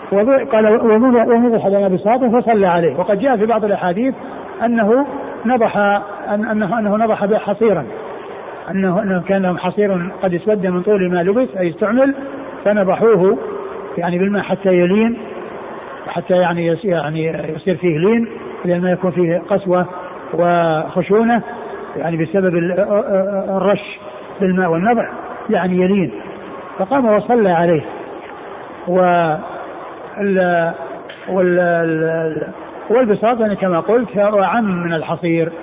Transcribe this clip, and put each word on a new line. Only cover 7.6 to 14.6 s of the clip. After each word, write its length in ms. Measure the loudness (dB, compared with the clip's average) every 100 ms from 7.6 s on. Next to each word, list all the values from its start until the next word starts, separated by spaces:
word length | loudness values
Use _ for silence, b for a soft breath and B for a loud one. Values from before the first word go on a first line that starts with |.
| 2 2 -2 -10 -12 -12 -14 -14 -14 -14 -6
أنه، 320 | -2 0 0
أنه 200 | 0 -2 0
كان 140 | 0
لهم 160 | 0 0
حصير 520 | -2 0 0 0 -4 -4
قد 120 | -2
اسود 320 | -2 0 0 0
من 160 | 0
طول 280 | 2 2 2
ما 120 | 0
لبس، 340 | 2 2 0 0
أي 120 | -4
استعمل، 460 | 0 0 2 2 0 -8 -12 -12 -4
فنضحوه 760 | 0 2 2 4 4 6 4 2 -2 -8 -10 -10 -10 -4
يعني 200 | -2 0
بالماء 240 | 0 0
حتى 260 | -2 0